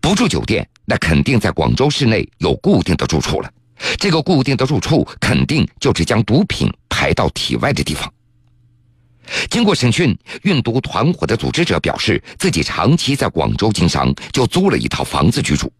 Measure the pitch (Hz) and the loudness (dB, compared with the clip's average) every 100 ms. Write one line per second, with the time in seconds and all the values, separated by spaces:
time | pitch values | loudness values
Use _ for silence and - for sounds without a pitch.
0 | 156 202 233 - - 104 - _ - 117 | 0 0 0 -2 -2 -2 -4 _ -4 -2
1 | - 73 71 123 101 73 71 58 139 143 | 2 2 2 2 0 0 0 2 2 2
2 | 123 110 - _ 90 - 180 151 - 80 | 0 0 -2 _ -2 0 2 2 2 -2
3 | - - - - - _ _ _ - - | 0 -2 -2 -4 -6 _ _ _ -8 -2
4 | 202 160 156 165 131 135 131 135 - 156 | 0 0 2 2 2 0 0 0 2 2
5 | - - - 95 65 156 - - 139 - | 0 -2 0 0 2 0 -2 0 0 0
6 | - 113 113 135 196 - - - _ - | 0 0 2 2 2 0 -4 -4 _ -2
7 | 69 - 80 - - 58 123 139 - 76 | 0 0 0 -2 -4 -2 -2 -2 -4 -6
8 | - _ _ _ _ _ _ _ _ _ | -8 _ _ _ _ _ _ _ _ _
9 | _ _ - - - 233 240 175 123 113 | _ _ -10 -8 -4 0 2 2 2 2
10 | 165 - - - - 156 117 120 - 87 | 0 0 -6 -6 0 0 0 -2 -2 0
11 | 135 - 87 110 131 135 170 82 - - | 0 0 -2 -2 -2 -2 0 0 -2 -2
12 | - 92 - - 196 - - - 90 165 | 0 -2 -4 -4 -2 -2 -2 0 2 2
13 | - 139 101 - 62 55 107 104 87 - | 0 -2 -2 0 -2 0 0 2 0 2
14 | 65 69 - - 123 180 190 92 58 - | -2 -2 -4 -2 0 2 2 2 -2 -4
15 | 62 71 76 - - 73 - _ | -4 2 2 2 0 -2 -4 _